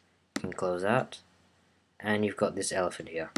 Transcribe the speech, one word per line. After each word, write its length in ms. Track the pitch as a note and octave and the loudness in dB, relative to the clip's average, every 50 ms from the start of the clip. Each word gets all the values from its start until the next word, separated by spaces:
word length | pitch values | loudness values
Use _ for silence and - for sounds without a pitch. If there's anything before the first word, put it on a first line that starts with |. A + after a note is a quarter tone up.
| _ _ _ _ _ _ - | _ _ _ _ _ _ -8
you 60 | - | -6
can 120 | - F#2 E2+ | -6 -8 -4
close 280 | - F#2+ F#2 F2+ F2 | -2 0 0 0 2
that, 380 | F#2+ G#2 A#2+ C3 - - - - - _ _ _ _ _ _ _ _ _ _ _ _ _ _ - | 2 4 4 4 2 0 -6 -16 -20 _ _ _ _ _ _ _ _ _ _ _ _ _ _ -4
and 260 | - G#2+ G#2 G#2 G#2+ | 0 2 2 4 2
you've 100 | G2+ F#2+ | 2 2
got 200 | - G#2 F2+ F2+ | 2 2 2 2
this 160 | F#2+ F#2 - | 0 -2 0
elephant 380 | - F#2+ - F2 - - D#2+ - | 0 0 0 0 -2 -4 -8 -6
here. 200 | - D#2+ D#3+ - - | -6 -6 -4 -4 -6